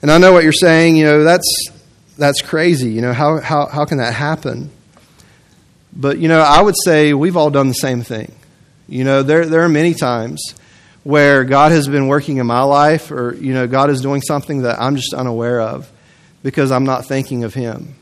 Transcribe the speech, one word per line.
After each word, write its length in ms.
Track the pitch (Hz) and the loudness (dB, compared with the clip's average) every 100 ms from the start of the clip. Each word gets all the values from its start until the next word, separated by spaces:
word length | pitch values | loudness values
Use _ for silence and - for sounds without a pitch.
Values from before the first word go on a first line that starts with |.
And 80 | 147 | 4
I 80 | 160 | 6
know 140 | 185 | 8
what 120 | 180 | 6
you're 80 | 160 | 4
saying, 440 | 147 180 160 165 160 | 2 2 4 4 4
you 80 | |
know, 200 | 151 151 | 4 4
"That's, 440 | 151 180 185 - - - _ _ _ - | 4 2 0 -6 -8 -16 _ _ _ -2
that's 260 | 143 143 | -2 -2
crazy. 500 | - 160 175 156 123 | -4 -2 0 0 -2
You 80 | 110 | -4
know, 120 | 123 | -4
how, 280 | 120 151 156 | -2 0 -2
how, 260 | 127 151 143 | -2 -4 -2
how 200 | 147 147 | -4 -4
can 120 | 143 | -2
that 160 | 120 | -4
happen?" 560 | 113 147 156 147 117 143 - _ _ _ _ _ _ _ _ _ _ _ | -4 -6 -6 -8 -10 -14 -18 _ _ _ _ _ _ _ _ _ _ _
But, 260 | - 139 143 | -6 -4 -2
you 100 | 160 | 2
know, 120 | 165 | 4
I 200 | 151 147 | 6 6
would 160 | 208 185 | 4 0
say 280 | - 156 151 | 0 2 2
we've 220 | 143 165 175 | 2 0 0
all 140 | 151 | 0
done 180 | 143 135 | 2 0
the 60 | |
same 280 | 123 139 123 | -2 -4 -6
thing. 300 | 117 113 - - _ _ _ _ - | -8 -10 -12 -18 _ _ _ _ -12
You 160 | 123 | -6
know, 180 | 131 135 | 0 0
there, 220 | 135 156 165 | 2 0 2
there 160 | 160 | 0
are 60 | 170 | 2
many 260 | 151 170 | 2 0
times 600 | 165 139 120 113 - - - _ _ _ _ | -2 -4 -4 -6 -12 -14 -18 _ _ _ _
where 420 | 143 147 143 139 | -2 2 4 4
God 280 | 127 139 151 | 2 4 4
has 160 | 165 139 | 4 0
been 180 | 143 135 | -2 0
working 300 | 143 139 135 | -2 -2 -4
in 100 | 120 | -2
my 160 | 120 | 0
life, 480 | 135 143 147 156 - | 2 4 4 2 -4
or, 240 | 139 120 | -8 -8
you 180 | - 139 | -8 -6
know, 140 | 131 127 | -4 -2
God 240 | 131 143 | 0 0
is 100 | 135 | 0
doing 220 | 135 139 | -2 -6
something 400 | - 147 - 143 | -4 -6 -4 -6
that 180 | 123 - | -4 -4
I'm 160 | 123 139 | -2 -4
just 180 | 120 | -6
unaware 460 | - 127 113 117 123 | -6 -6 -4 -4 -4
of 300 | 110 131 - _ _ _ _ _ | -4 -8 -14 _ _ _ _ _
because 280 | 135 131 135 | -8 -2 0
I'm 140 | 131 | 0
not 220 | 131 131 - | 0 -4 -4
thinking 380 | 135 131 123 | -6 -6 -8
of 100 | 117 | -8
him. 400 | 131 120 110 - 139 | -8 -10 -10 -16 -20